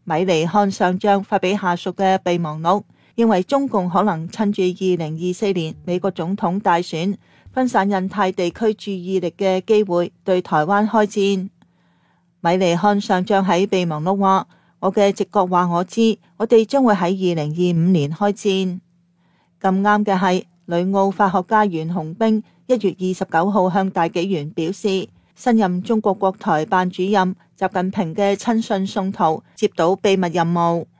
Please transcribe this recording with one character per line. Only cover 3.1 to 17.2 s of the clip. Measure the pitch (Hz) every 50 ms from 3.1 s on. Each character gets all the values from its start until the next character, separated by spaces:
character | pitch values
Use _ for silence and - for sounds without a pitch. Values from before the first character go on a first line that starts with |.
| -
認 | - 233
為 | 226 208 180
中 | 185 - 285 277 277
共 | 262 - 196 180 175
可 | 170 180
能 | 208 208 170 160 160 -
趁 | - - 214 202
住 | 202 208
二 | 185 185 175 - 190 185 180
零 | 165 160 151 160
二 | 160 175 180
四 | 180 - 220 196
年 | 185 180 160 156 147 - -
美 | 180 175 180
國 | 202 190
總 | - - 160 175 196
統 | - - 175 180 208
大 | - - 175
選， | 175 180 - 175 156 175 202 190 - _ _ _ _ _ -
分 | - 262 262 240
散 | 247 208 196 202
印 | 202 185 185 190
太 | - 208 190 185
地 | 185 - 180 175
區 | - - 233 220 214
注 | - - 214
意 | 196 180 175 185 190 185
力 | 180 165 -
嘅 | - 196 190 185 185 185
機 | - 220 208
會， | 208 196 175 175 - - _ _
對 | - 196 185 185
台 | 180 - 180 151
灣 | 151 175 202 202 214 202
開 | 233 220 214
戰。 | 202 - 214 196 202 196 185 185 - _ _ _ _ _ _ _ _ _ _ _ _ _ _ _ _ _ -
米 | - 170 180 185 190
尼 | 170 170
漢 | 165 196 208 208 202
上 | - - 190 180 185
將 | - 208 196 190
喺 | 196 175 180 202
備 | 214 196 185 180 170
忘 | 156 151 156
錄 | 185 202
話， | 196 196 190 190 185 - _ _ _ _ _ _ -
我 | 175 196
嘅 | 185 214 202 202
直 | 196 - 190
覺 | - - 208 185 180
話 | 180 175 180
我 | 175 175 170
知， | 185 - - 226 226 226 196 - _ _ _
我 | - 220
哋 | 226 247 226 220
將 | - 269 277
會 | 262 226 208
喺 | 180 185
二 | 175 196 190